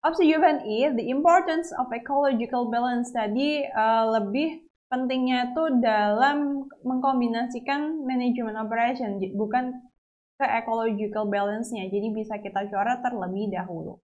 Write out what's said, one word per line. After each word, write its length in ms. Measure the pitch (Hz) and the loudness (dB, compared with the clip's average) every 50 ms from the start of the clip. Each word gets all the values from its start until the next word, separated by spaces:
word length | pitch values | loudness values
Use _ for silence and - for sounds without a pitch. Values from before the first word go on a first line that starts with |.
| - | 0
Opsi 240 | 311 330 - 320 311 | 0 2 6 6 6
jawaban 320 | 311 320 330 330 302 285 | 6 6 6 4 4 4
E, 320 | - 214 214 220 262 302 262 | -2 -4 0 2 2 2 2
the 160 | 226 226 233 | 0 -2 -2
importance 640 | 262 277 302 339 339 370 370 359 320 320 330 - - | -2 4 6 6 6 6 4 2 -2 -2 -2 -4 -4
of 160 | - 254 247 | -4 -4 -4
ecological 800 | 220 240 240 - 277 277 285 277 269 220 240 233 254 247 247 226 | -4 -8 -6 -2 0 2 2 4 2 2 -2 -2 -2 -2 -2 0
balance, 400 | 226 240 240 254 247 240 240 240 | 0 0 0 0 0 -2 -2 -2
tadi, 560 | - 233 220 208 208 247 277 294 302 294 277 | -2 -2 -2 0 0 0 0 0 0 -2 -4
eh, 400 | 269 - 220 214 220 226 226 226 220 220 | -2 0 0 2 4 4 4 4 4 2
lebih 540 | 220 202 196 202 269 311 330 320 320 - _ _ _ _ _ | 2 0 0 0 0 0 -2 -4 -8 -18 _ _ _ _ _
pentingnya 640 | 254 254 262 247 262 254 254 254 254 247 247 247 247 | -4 -2 -2 0 0 0 2 2 2 0 0 -2 -2
itu 100 | 320 320 320 262 247 | 0 0 2 4 4
dalam 880 | 233 233 214 208 208 208 208 220 262 277 294 294 294 277 285 277 269 277 - _ | 4 4 4 4 4 2 4 4 4 4 4 2 0 -2 -2 -4 -6 -10 -16 _
mengkombinasikan 1200 | - 254 254 254 254 269 262 254 240 233 233 - 247 240 247 233 240 - 277 294 302 311 320 311 277 | -4 -2 -2 0 2 2 2 2 2 0 0 -2 -4 -4 -6 -8 -4 -4 -2 -2 -2 -4 -4 -4 -4
manajemen 540 | 254 262 247 247 247 233 247 233 220 220 | -2 -2 0 0 0 0 0 -2 -4 -4
operation, 640 | 220 214 214 226 226 233 240 254 254 254 208 196 196 | -6 -4 -2 0 0 0 0 0 -2 -4 -4 -4 -4
j-, 100 | 185 190 - | -4 -4 -2
bukan 320 | 202 214 208 220 254 254 254 254 - - - _ _ _ _ _ _ _ _ _ | -4 -2 0 0 0 0 -2 -8 -10 -16 -20 _ _ _ _ _ _ _ _ _
ke 100 | _ 277 | _ -2
ecological 840 | - - 226 226 233 226 226 226 226 214 202 214 214 214 220 214 208 | 0 0 -2 -2 -2 -2 0 0 0 0 0 -4 -4 -2 -2 -2 0
balance-nya. 580 | 202 202 202 202 208 220 233 226 240 214 190 185 190 | 0 0 0 0 -2 -4 -6 -6 -6 -6 -6 -2 -2
Jadi 160 | 202 202 226 | -2 -2 -2
bisa 320 | 214 220 214 214 220 208 | -4 -4 -6 -6 -8 -8
kita 240 | 208 202 185 196 202 | -8 -6 -4 -4 -4
coret 320 | 208 208 196 208 233 247 247 247 | -2 -2 -2 0 0 -2 -2 -2
terlebih 480 | 247 247 214 185 180 185 196 214 202 190 | -4 -4 -4 -6 -6 -4 -4 -4 -4 -4
dahulu. 480 | 180 180 185 175 165 160 165 - _ _ | -6 -8 -8 -8 -10 -10 -12 -14 _ _